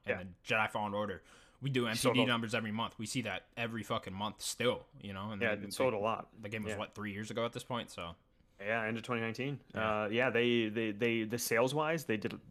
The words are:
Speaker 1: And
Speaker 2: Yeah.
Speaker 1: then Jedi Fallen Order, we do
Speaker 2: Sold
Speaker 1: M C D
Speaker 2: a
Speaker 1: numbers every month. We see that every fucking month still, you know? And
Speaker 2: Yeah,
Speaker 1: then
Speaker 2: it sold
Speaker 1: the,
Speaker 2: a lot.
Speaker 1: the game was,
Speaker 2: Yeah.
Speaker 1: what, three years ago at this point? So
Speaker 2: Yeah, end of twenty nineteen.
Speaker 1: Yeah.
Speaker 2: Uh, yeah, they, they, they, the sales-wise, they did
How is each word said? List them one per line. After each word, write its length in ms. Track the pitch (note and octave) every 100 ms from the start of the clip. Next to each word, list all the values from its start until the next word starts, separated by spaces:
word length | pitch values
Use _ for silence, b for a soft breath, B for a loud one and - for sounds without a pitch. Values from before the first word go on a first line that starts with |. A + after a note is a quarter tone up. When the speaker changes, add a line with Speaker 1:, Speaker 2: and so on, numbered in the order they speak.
Speaker 1:
And 20 | -
Speaker 2:
Yeah. 100 | G#2
Speaker 1:
then 160 | F#2 F2
Jedi 260 | - A2 G#2+
Fallen 220 | A2+ G#2
Order, 300 | G2+ G2+ F2+ B B B B
we 80 | C#3
do 140 | B2+
Speaker 2:
Sold 40 | A#2
Speaker 1:
M 80 | A2+
C 160 | -
D 100 | B2
Speaker 2:
a 20 | B2+
Speaker 1:
numbers 280 | A#2 A2+
every 180 | A#2 A2
month. 260 | G#2+ G#2+ -
We 80 | G#2+
see 160 | C3
that 260 | A2 F#2 - -
every 260 | A#2 A2+
fucking 280 | G#2 A2+ -
month 300 | F#2+ G#2 -
still, 440 | - - B2 A2+ - C#3
you 140 | G2+
know? 160 | F#2+ G#2
And 100 | G#2
Speaker 2:
Yeah, 140 | A2+
Speaker 1:
then 100 | G#2+
Speaker 2:
it 80 | G2+
sold 220 | - C3
Speaker 1:
the, 20 | G#2+
Speaker 2:
a 20 |
lot. 300 | G#2+ G2+ - -
Speaker 1:
the 80 | G#2+
game 120 | A2
was, 100 | G#2+
Speaker 2:
Yeah. 60 | G#2
Speaker 1:
what, 160 | G#2+
three 180 | - G#2
years 180 | G2 G#2+
ago 160 | A2+ A#2
at 80 |
this 100 | A#2+
point? 260 | - A#2+ -
So 240 | - E2+ - _ _ _ -
Speaker 2:
Yeah, 240 | G2+ A2+
end 120 | A2 A2+
of 60 |
twenty 200 | A#2 A#2
nineteen. 360 | A2+ A2 C3+ C3+ -
Speaker 1:
Yeah. 280 | A2 A2 G#2+
Speaker 2:
Uh, 40 | G#2+
yeah, 220 | A2+ B2+
they, 380 | A2+ A#2+ A#2+ A2
they, 240 | A2 A2
they, 320 | G#2 A#2 A2+
the 140 | A2 A#2
sales-wise, 640 | - A2+ C3 D3 D#3 E3
they 120 | - A2
did 220 | A2 - -